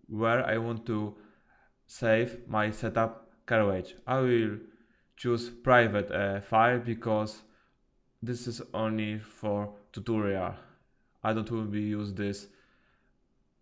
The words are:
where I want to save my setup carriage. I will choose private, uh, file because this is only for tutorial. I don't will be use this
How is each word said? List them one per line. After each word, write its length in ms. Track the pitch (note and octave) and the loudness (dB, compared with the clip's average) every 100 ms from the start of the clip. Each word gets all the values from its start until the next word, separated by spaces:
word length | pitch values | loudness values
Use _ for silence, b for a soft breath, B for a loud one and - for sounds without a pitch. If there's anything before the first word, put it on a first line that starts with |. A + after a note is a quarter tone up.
| - | -10
where 360 | G#2+ A2+ B2 | -2 2 2
I 120 | A2 A2+ | 2 0
want 300 | A#2 A2+ - | -2 -4 -4
to 280 | G#2+ G#2+ b b b b b b _ - | -4 -4 b b b b b b _ -20
save 640 | - A#2 A2 B2 - - | -2 4 4 2 -4 -4
my 220 | G#2+ G#2+ | -2 0
setup 580 | G#2+ A#2 A2+ A2+ - - _ - | -2 -2 0 0 -2 -20 _ 0
carriage. 480 | A2+ G2+ F#2 F2+ - - | 2 2 0 -4 -10 -4
I 140 | C3 | 0
will 360 | B2+ A#2 A2 G#2 B B B B B - | 4 4 2 -2 B B B B B -6
choose 320 | B2 A#2 A#2+ | -2 -2 -2
private, 640 | - C3 B2 A2+ G2+ G2 | -2 4 6 6 2 0
uh, 300 | F2 G2 G2 | 0 0 -2
file 400 | - A2 A#2 B2 | 2 4 6 4
because 640 | A#2 A2+ A2+ G#2+ G#2+ - b b b b _ _ _ _ | -2 -4 0 0 -2 -8 b b b b _ _ _ _
this 280 | A#2 A#2 A#2+ | -8 -6 -8
is 120 | A2+ - | -10 -8
only 460 | G2+ A2 A2 G#2+ G#2+ | -4 -2 -2 -4 -6
for 520 | G#2+ - G#2+ G#2 G#2 - - | -10 -8 -4 -2 -4 -10 -16
tutorial. 640 | - G2+ A2 G2+ F#2+ F2+ F#2 b b b b b b | -8 -2 0 0 0 -4 -8 b b b b b b
I 100 | A2 | -2
don't 160 | A2 A2 | -2 -2
will 140 | A#2 G#2+ | -4 -4
be 160 | G#2 | -2
use 300 | G#2 G#2 G#2 | -2 -2 -4
this 360 | G2 G2+ G2 - b b b b b b b _ _ _ _ | -4 -4 -6 -10 b b b b b b b _ _ _ _